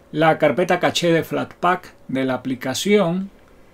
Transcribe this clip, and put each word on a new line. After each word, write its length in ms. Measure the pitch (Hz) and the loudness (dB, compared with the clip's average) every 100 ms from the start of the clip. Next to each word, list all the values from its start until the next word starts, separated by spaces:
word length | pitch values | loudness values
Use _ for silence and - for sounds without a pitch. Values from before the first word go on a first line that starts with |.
| - | -10
La 240 | 151 160 156 | 0 2 4
carpeta 420 | 151 131 180 180 | 2 2 0 2
caché 320 | 147 - 175 | 0 0 2
de 120 | 165 | 0
Flatpak 720 | 147 143 131 - 175 180 - - - | 0 -6 -6 -2 0 0 -4 -20 -8
de 160 | 131 | -4
la 120 | 131 127 | -2 -2
aplicación. 920 | 127 123 131 127 196 208 170 180 196 - - - - | -4 -6 -6 -4 2 2 2 -2 -6 -12 -20 -20 -20